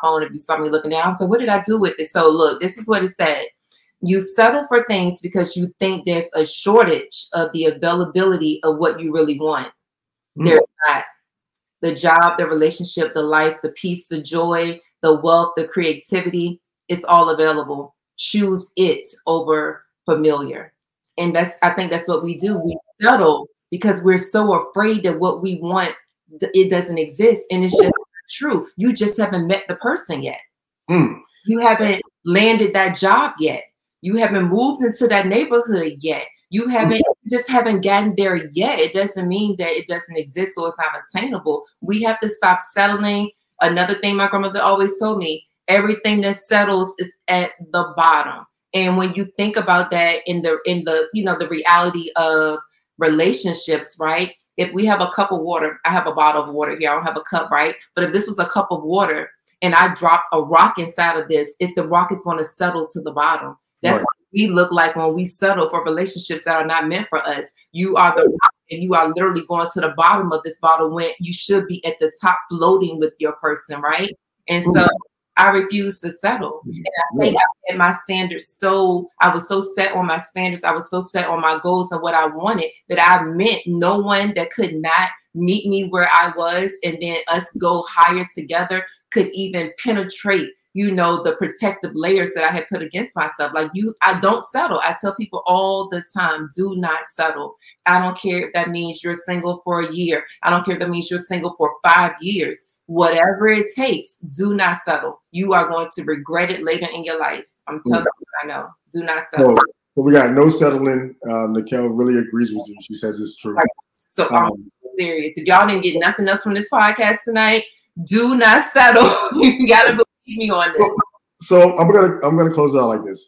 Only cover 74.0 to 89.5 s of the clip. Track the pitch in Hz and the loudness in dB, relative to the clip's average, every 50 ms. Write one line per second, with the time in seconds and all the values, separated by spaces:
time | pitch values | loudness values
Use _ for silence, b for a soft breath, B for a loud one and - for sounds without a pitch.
74 | 196 208 - - _ _ _ _ _ - 175 175 175 175 180 185 175 175 - 165 | -2 -6 -8 -12 _ _ _ _ _ -2 -2 0 2 4 4 6 4 4 2 0
75 | - - _ _ _ _ _ - 190 196 196 196 190 196 208 208 196 196 190 - | -6 -16 _ _ _ _ _ 4 4 6 4 4 0 0 -2 -4 -4 -4 -6 -8
76 | - 170 - - - 202 254 220 180 147 - - - - - - - - - 170 | -10 -10 -8 -4 -2 -2 -2 -2 -6 -8 -10 -12 -14 -14 -14 -10 -10 -8 -4 -4
77 | 165 - - - - 214 214 240 - - - - - 185 180 185 175 180 180 - | -4 -2 -2 0 0 2 2 2 2 0 -2 -6 -10 -8 0 2 2 2 2 -2
78 | - - 190 185 185 180 175 160 - - - - 196 190 190 196 190 185 180 180 | -6 -6 -4 -4 -4 -4 -6 -8 -10 -12 -8 -2 0 0 2 2 2 2 2 0
79 | 180 - _ - 175 180 175 175 170 - 196 196 196 - - 202 190 196 190 185 | -4 -8 _ 2 2 2 2 0 -4 -4 -2 -2 -2 -2 -2 -2 -2 0 0 -2
80 | 180 165 160 165 - - - 185 185 185 175 175 175 170 160 165 165 - 185 180 | -2 -2 -2 -4 -6 -8 -6 -4 -4 -4 -4 -4 -2 -2 -2 -2 -4 -6 -6 -6
81 | 185 - - 180 175 147 170 165 160 160 156 160 165 175 180 180 180 180 175 160 | -6 -4 -4 -4 -2 -2 -2 0 0 0 0 0 0 0 0 0 -2 -4 -6 -6
82 | 165 170 165 160 156 156 156 160 175 214 226 185 160 - - _ _ - 175 170 | -4 -2 0 0 0 0 -2 -4 -4 -2 -2 -2 -4 -6 -8 _ _ -4 0 2
83 | 170 175 185 180 160 160 165 175 202 226 208 165 - 180 175 170 170 180 208 202 | 6 6 6 4 2 0 -2 0 0 0 0 -2 -4 -4 -2 0 2 2 2 0
84 | 202 202 202 196 202 208 202 180 165 165 - - 202 170 160 156 156 160 165 180 | 0 0 0 0 0 -2 -2 -4 -4 -4 -4 -4 -4 -4 -4 -4 -2 0 0 2
85 | 185 180 - - _ _ - 165 175 175 190 208 190 202 196 196 190 180 185 180 | 0 -2 -4 -10 _ _ -6 -2 0 0 0 0 0 -2 -2 -2 -2 -2 0 0
86 | 175 170 160 170 175 175 165 170 170 170 175 180 190 196 190 - - 175 160 170 | 2 4 4 4 4 2 -2 -4 -4 -2 -2 -2 -2 -4 -6 -6 -6 -6 -6 -6
87 | 175 170 170 160 - - 170 180 180 - - - 175 175 180 170 170 - - 175 | -6 -6 -6 -6 -4 -2 -4 -4 -4 -6 -6 -2 0 0 0 0 -2 -2 2 4
88 | 170 175 180 180 180 180 - - 151 139 165 175 180 180 185 185 185 B B B | 4 4 4 0 -4 -6 -10 -12 -10 -4 -4 -4 -2 -2 -4 -6 -6 B B B
89 | _ _ - 220 190 190 - 190 196 190 | _ _ 0 0 0 0 -2 -6 -6 -6